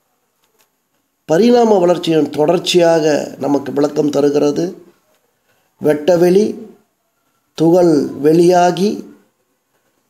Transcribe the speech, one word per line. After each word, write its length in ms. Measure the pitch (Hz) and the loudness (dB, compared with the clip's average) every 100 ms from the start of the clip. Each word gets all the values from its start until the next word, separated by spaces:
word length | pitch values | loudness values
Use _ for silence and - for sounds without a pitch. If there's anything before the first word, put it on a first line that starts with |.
| _ _ _ _ _ _ _ _ _ _ _ _ | _ _ _ _ _ _ _ _ _ _ _ _
பரிணாம 540 | - 165 240 240 226 202 | -4 0 4 4 4 2
வளர்ச்சியின் 520 | 175 170 165 160 139 | 2 0 0 0 -2
தொடர்ச்சியாக 1040 | 139 151 175 - 175 165 165 151 143 - - | -2 0 -2 0 0 2 2 0 -2 -6 -8
நமக்கு 340 | 139 139 127 | -4 -4 -4
விளக்கம் 380 | 135 147 147 151 | -4 -4 -2 -2
தருகிறது. 540 | 139 143 147 147 143 175 - - _ _ _ _ _ _ _ _ - | 0 0 0 -2 -2 -6 -10 -20 _ _ _ _ _ _ _ _ -6
வெட்டவெளி, 680 | 147 147 - 175 175 196 220 - - - _ _ _ _ _ _ _ | -4 -2 0 2 2 2 0 -6 -16 -20 _ _ _ _ _ _ _
துகள் 400 | - 160 180 175 147 131 127 | -4 0 2 2 0 -2 -2
வெளியாகி, 720 | 143 170 175 180 180 165 208 - - - _ _ _ _ _ _ _ _ _ | 0 2 2 2 0 0 -4 -4 -12 -20 _ _ _ _ _ _ _ _ _